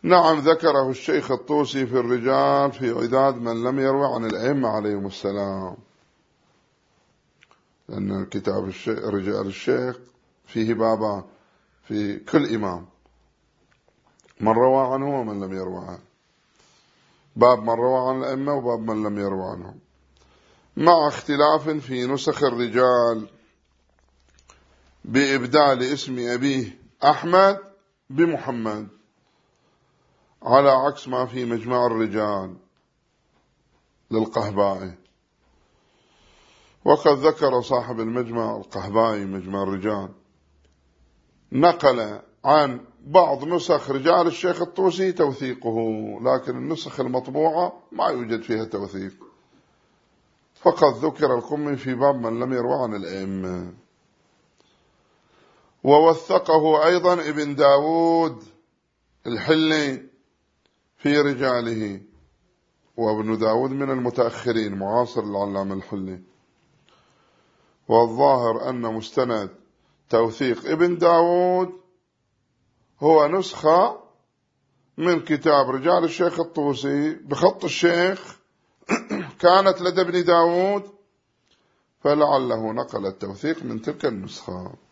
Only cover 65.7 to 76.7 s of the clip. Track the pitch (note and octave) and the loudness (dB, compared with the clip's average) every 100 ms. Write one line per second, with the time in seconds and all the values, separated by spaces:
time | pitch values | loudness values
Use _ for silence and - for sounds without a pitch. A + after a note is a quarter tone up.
65.7 | F#2+ F#2 G2+ F#2+ F#2 F#2 _ _ _ _ | -8 -8 -10 -10 -12 -18 _ _ _ _
66.7 | _ _ _ _ _ _ _ _ _ _ | _ _ _ _ _ _ _ _ _ _
67.7 | _ _ A2+ A#2 A2+ C#3+ C3 A#2+ A2+ B2+ | _ _ 4 4 4 2 4 2 -2 -4
68.7 | B2+ A#2 A2 G#2+ - B2+ A2+ G2 - _ | -6 -6 -6 -6 -2 -2 -2 -6 -14 _
69.7 | _ _ _ _ A2+ A2+ A2+ C3+ A2+ - | _ _ _ _ 2 2 0 -2 -2 -2
70.7 | D#3+ F3 E3+ E3+ E3+ E3+ F3 F3+ F3+ F#3 | 0 0 2 4 4 4 2 2 0 -2
71.7 | - _ _ _ _ _ _ _ _ _ | -8 _ _ _ _ _ _ _ _ _
72.7 | _ _ _ D3 D#3+ D3 F3+ F#3 - D#3 | _ _ _ 4 6 6 2 -4 -2 4
73.7 | E3 A3 - - _ _ _ _ _ _ | 4 4 -2 -18 _ _ _ _ _ _
74.7 | _ _ - E3 E3+ - D3+ D#3+ D3 C3 | _ _ -6 -2 -2 -2 -2 4 4 4
75.7 | C3 C#3 F3 E3 - F3 E3 E3 D#3+ D3 | 0 2 2 0 -2 -2 -2 -6 -2 -4